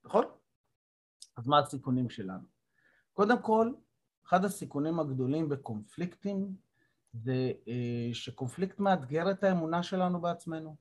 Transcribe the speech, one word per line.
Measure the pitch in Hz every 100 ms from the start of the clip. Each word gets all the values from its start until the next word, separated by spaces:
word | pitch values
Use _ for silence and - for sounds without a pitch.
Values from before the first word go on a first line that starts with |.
נכון? | - 202 - - _ _ _ _ _ _ _ _ - -
אז | 117
מה | 147
הסיכונים | 143 139 135 127 120
שלנו? | - 95 92 - _ _ _ _ _ _
קודם | - 208 240
כל, | - 220 233 277 _ _ _ _ -
אחד | 185
הסיכונים | 196 196 139 143 156 165
הגדולים | 147 131 127 151 156
בקונפליקטים | 135 - 107 104 - 175 - 202 196 196 190 _ _ _ _ _
זה, | 117 117 127 127 - -
אה, | 123 120 120 120
שקונפליקט | 117 - - 127 143 190 -
מאתגר | 196 185 123 151 185
את | 196
האמונה | 196 180 160 170
שלנו | 175 185 180 180
בעצמנו. | 175 170 170 160 160 151